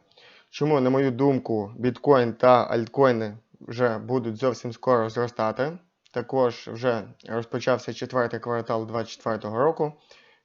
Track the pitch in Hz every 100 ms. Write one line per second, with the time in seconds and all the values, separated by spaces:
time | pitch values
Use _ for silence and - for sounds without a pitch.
0 | _ _ - - _ - 147 147 127 135
1 | 139 120 139 131 - 110 101 120 120 117
2 | - 139 117 110 127 123 110 120 113 135
3 | 135 117 107 107 _ _ - 117 123 110
4 | 110 127 117 110 131 117 123 113 - 123
5 | 113 113 120 - 110 110 139 175 _ _
6 | _ 127 117 135 123 113 - 113 127 117
7 | 104 - - 113 117 123 127 120 123 117
8 | 127 127 117 117 120 117 117 113 110 113
9 | 113 - - 110 107 110 147 165 151 151
10 | _ - _ _